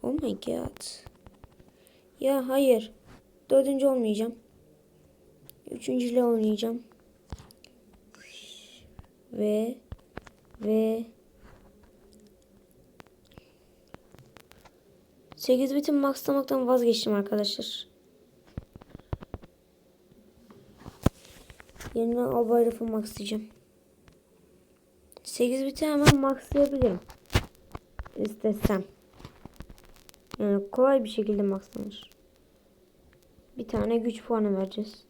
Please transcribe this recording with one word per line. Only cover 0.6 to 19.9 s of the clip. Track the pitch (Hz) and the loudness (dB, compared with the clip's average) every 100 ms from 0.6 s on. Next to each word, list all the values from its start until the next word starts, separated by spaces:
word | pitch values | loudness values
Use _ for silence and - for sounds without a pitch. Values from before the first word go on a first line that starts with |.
| - - - - - _ - - - _ - _ - _ _ _ | -6 -10 -14 -14 -20 _ -20 -20 -20 _ -20 _ -20 _ _ _
Ya | 262 277 254 | 0 0 0
hayır. | 269 277 226 220 - - - _ - _ | 2 6 4 2 -16 -20 -20 _ -20 _
Dördüncü | 269 269 269 277 | 4 4 2 2
olmayacağım. | 262 226 208 226 233 _ - - - _ _ _ _ - - - - - | 4 2 0 -2 -6 _ -20 -20 -20 _ _ _ _ -20 -20 -20 -20 -14
Üçüncüyle | - - 254 240 240 | -10 -4 -2 0 2
oynayacağım. | 240 233 214 214 226 240 - - - _ _ - - - - _ - - _ - - - - - - - - - - _ _ | 2 2 2 0 -2 -6 -10 -20 -20 _ _ -16 -16 -20 -20 _ -20 -20 _ -20 -20 -20 -20 -20 -20 -20 -20 -20 -20 _ _
Ve, | 226 208 214 226 254 _ - _ - - _ _ - | -4 0 0 -2 -6 _ -18 _ -20 -20 _ _ -8
ve | 214 220 220 226 226 - _ - - - - - - _ - - - _ _ - _ _ - _ - _ _ - - _ _ _ _ - _ - - - - - - _ _ - _ _ - - | 0 2 2 0 -6 -14 _ -20 -20 -20 -20 -20 -20 _ -20 -20 -20 _ _ -20 _ _ -20 _ -20 _ _ -20 -20 _ _ _ _ -20 _ -20 -20 -20 -20 -20 -20 _ _ -20 _ _ -20 -12
sekiz | - 254 269 277 | 0 2 2 0
bitim | 294 285 | 0 2
maxlamaktan | 277 269 - 277 269 269 247 | 2 -2 -2 -2 0 -2 2
vazgeçtim | 254 240 226 226 | 4 4 2 0
arkadaşlar. | 208 202 214 208 - 233 - - _ _ _ _ _ - - - - - - - - - - - _ _ _ _ | 0 0 -2 -2 -4 -8 -10 -14 _ _ _ _ _ -16 -16 -16 -20 -20 -20 -10 -10 -10 -16 -18 _ _ _ _